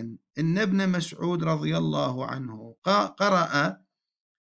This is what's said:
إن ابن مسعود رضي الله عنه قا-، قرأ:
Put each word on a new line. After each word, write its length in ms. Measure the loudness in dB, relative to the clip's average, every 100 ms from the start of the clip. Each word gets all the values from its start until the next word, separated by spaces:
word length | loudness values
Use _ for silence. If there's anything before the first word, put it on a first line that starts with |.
| -8 -12 _ -2
إن 200 | 0 2
ابن 300 | 2 2 2
مسعود 560 | 0 -4 -4 -2 0
رضي 320 | 0 0 0 0
الله 500 | 0 0 -2 -2 -6
عنه 500 | -6 -8 -12 -16 -6 2
قا-، 180 | 2 2
قرأ: 760 | 0 2 4 2 2 0 -2 _ _ _ _ _ _